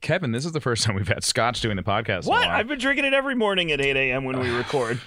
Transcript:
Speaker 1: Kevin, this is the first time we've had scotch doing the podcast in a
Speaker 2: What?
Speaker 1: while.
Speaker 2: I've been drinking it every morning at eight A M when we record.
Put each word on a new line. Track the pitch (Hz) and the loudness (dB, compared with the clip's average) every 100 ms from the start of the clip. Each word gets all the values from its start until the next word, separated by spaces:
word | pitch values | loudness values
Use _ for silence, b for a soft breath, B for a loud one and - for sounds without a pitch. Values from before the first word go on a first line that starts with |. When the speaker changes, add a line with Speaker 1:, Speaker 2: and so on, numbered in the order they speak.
Speaker 1:
Kevin, | - 170 151 | -2 -2 0
this | 113 | -2
is | 170 | -4
the | 156 | -4
first | 127 117 | -2 0
time | 110 | 0
we've | 95 92 | 0 0
had | - | 0
scotch | - - 117 123 | 0 2 2 0
doing | 117 98 | -2 -2
the | |
podcast | 90 101 113 95 | 0 0 0 -2
in | - | 0
a | |
Speaker 2:
What? | 440 480 | 2 2
Speaker 1:
while. | |
Speaker 2:
I've | - 226 | 0 -2
been | 294 | -2
drinking | 254 277 277 | -2 0 2
it | |
every | 269 269 | 2 2
morning | 254 214 190 165 | 0 2 2 2
at | 147 | 2
eight | 139 135 | 2 2
A | 135 | 2
M | 127 | 0
when | 131 131 | -2 -2
we | 127 | -2
record. | 120 120 143 113 123 | -2 -2 0 0 -4